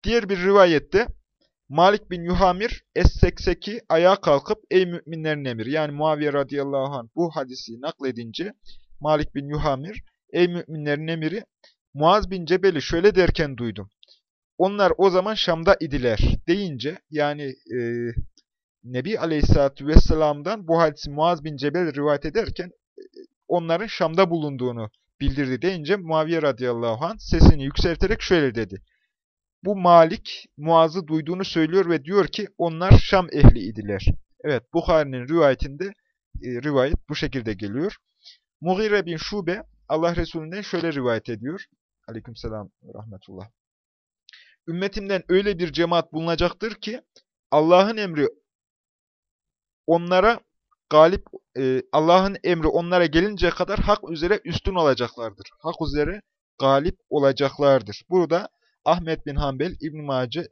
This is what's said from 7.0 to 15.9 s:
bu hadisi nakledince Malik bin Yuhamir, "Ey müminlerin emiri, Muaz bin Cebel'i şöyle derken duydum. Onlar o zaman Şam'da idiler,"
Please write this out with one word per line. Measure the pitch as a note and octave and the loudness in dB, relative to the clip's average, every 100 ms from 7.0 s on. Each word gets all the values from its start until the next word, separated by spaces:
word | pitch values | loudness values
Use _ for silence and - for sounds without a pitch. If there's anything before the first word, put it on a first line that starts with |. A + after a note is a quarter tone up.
| A#2 | -10
bu | - E3+ | -4 -4
hadisi | D3+ C3 B2+ - A2+ | -4 -10 -12 -16 -12
nakledince | C#3+ - C#3 A#2+ A#2 G#2 G3+ - - - _ - | -12 -6 -8 -6 -12 -10 -10 -12 -20 -20 _ -8
Malik | D3+ D3+ B2+ | -2 0 -2
bin | C#3 C#3+ | -8 -8
Yuhamir, | D3 D3+ C3+ D#3+ G#3+ - _ _ | -4 -4 -4 -8 -14 -20 _ _
"Ey | E3+ F3+ | 0 0
müminlerin | F3 - D#3 D3 D3 D#3 | 0 -8 -8 -4 -4 -4
emiri, | E3 D#3 G3 - _ _ _ _ | -4 -4 -6 -12 _ _ _ _
Muaz | C#3 D#3 G#3 F#3 | 2 4 4 2
bin | F#3 D#3+ | -6 -2
Cebel'i | F#3 F#3+ D#3+ | 2 2 0
şöyle | - E3+ G3 | -4 2 4
derken | F#3 E3+ - D3 B2 | 4 2 2 -4 -4
duydum. | A#2+ G2+ G2 _ _ _ _ _ _ - | -8 -8 -14 _ _ _ _ _ _ -2
Onlar | F#3 G3+ F#3+ D#3+ | -2 2 2 4
o | F#3+ | 4
zaman | F3+ F#3+ | 4 0
Şam'da | A3 - E3 E3+ G3 | -4 -2 0 2 2
idiler," | D#3+ | 0